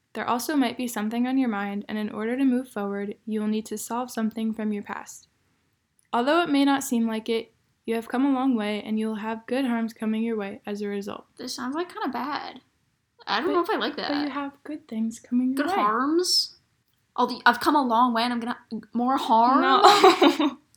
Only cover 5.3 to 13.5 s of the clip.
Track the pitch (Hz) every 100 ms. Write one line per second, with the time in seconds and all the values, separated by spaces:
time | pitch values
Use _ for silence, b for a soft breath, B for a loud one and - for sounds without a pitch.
5.3 | _ _ _ _ _ _ _ - 233 254
6.3 | 330 339 285 277 277 - 233 226 220 220
7.3 | 226 - _ _ _ - 226 226 240 277
8.3 | 262 269 233 208 208 - 214 220 214 220
9.3 | 226 - 247 262 233 226 - 220 220 233
10.3 | 220 196 208 - 208 202 202 202 - -
11.3 | - 254 269 247 302 349 427 370 247 262
12.3 | 285 - 247 _ _ _ _ _ _ -
13.3 | 208 320